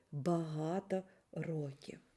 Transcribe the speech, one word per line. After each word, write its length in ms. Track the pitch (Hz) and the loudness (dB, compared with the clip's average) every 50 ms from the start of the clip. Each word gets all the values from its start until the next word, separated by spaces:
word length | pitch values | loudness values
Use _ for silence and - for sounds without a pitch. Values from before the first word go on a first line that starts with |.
| _ _ | _ _
багато 920 | 151 143 127 175 170 170 165 156 151 151 156 160 175 196 190 196 190 190 185 - - - _ _ | -6 0 2 4 4 4 2 0 0 0 0 2 0 0 0 0 0 0 0 -2 -10 -20 _ _
років. 680 | - 165 151 160 160 156 147 139 139 - - - - - - _ _ | -6 -4 -2 -2 -2 -2 -2 -4 -6 -8 -12 -12 -12 -12 -14 _ _